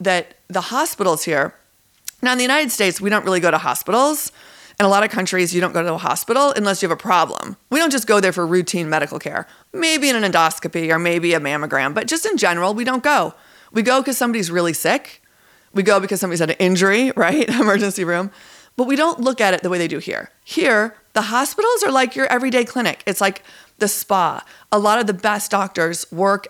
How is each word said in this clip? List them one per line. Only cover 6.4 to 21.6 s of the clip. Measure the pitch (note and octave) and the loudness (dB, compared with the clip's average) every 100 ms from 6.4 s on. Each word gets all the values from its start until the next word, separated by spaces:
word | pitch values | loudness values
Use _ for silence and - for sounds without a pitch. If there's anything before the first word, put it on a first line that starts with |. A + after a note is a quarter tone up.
| C#4+ C4+ | 2 0
unless | G3+ F#3 | 0 0
you | F3+ | -2
have | D#3+ | -2
a | |
problem. | G#3 F3 D#3 - - G3 - | 2 2 2 -2 -10 -12 -4
We | C4+ | 0
don't | E4 | 2
just | C4+ G#3+ | 0 2
go | G#3 | 2
there | F#3+ | 2
for | F3 E3+ | 0 0
routine | F3+ F3 F3 D#3 | 0 0 -4 -2
medical | D#3 D3 C#3 | -2 -2 -6
care, | - - - - _ | -8 -8 -8 -14 _
maybe | F#4+ E4 D#4 C#4 | -4 0 2 2
in | A#3+ | 2
an | G3+ | 2
endoscopy | E3+ D#3+ - E3 E3+ D#3+ | 2 2 0 -6 -4 0
or | D#3+ | 0
maybe | F3 E3+ E3+ | 2 0 0
a | E3 | 0
mammogram, | C#3+ D3 D3 C#3+ C3+ | 0 -4 -2 -2 -2
but | D#3 A#3 | -2 -4
just | D#4+ A4 | -4 -2
in | F4 | 0
general, | F#3 E3+ F#3 | 0 2 0
we | G#3+ | -2
don't | A#3+ B3+ | -2 0
go. | D4 C#4 E3 - - - - | 2 2 0 -6 -20 -20 -6
We | - | -2
go | A3 B3+ | 2 2
'cause | C4+ B3 | 0 -2
somebody's | A#3+ A3+ E3+ | -2 -2 -2
really | F3 F3 | 0 0
sick. | D#3 D#3+ C4 - - _ _ _ _ _ | 0 0 0 -4 -20 _ _ _ _ _
We | G3 | -2
go | F#3+ G3+ | 2 2
because | F#3+ F#3+ | 2 -4
somebody's | F#3 E3+ | -2 -2
had | D#3+ | -2
an | D#3+ | 2
injury, | F#3 F#3 F#3+ G#3 C4 | 2 4 4 4 2
<laughs> | - | 2
right? | E3+ D4+ A#3+ | 0 2 0
Emergency | A#3+ G#3+ G3+ G3+ F#3+ | 0 2 2 0 -2
room. | E3+ F3 G3 - - - - - | -2 -2 -4 -10 -20 -20 -14 -4
But | B3 | 0
we | C#4 | 2
don't | D#4+ E4 | 0 0
look | B3 A#3+ | -2 0
at | G#3 | 2
it | F3+ | 2
the | F3+ | 0
way | F3+ | -2
they | E3 | -2
do | D3+ | -4
here. | - - - _ - | -6 -8 -10 _ -10
Here, | - C#4+ A3 A3 - _ | -2 2 2 0 -6 _
the | A3 | -4
hospitals | G#3 A#3 C#4+ - | 0 -2 -2 0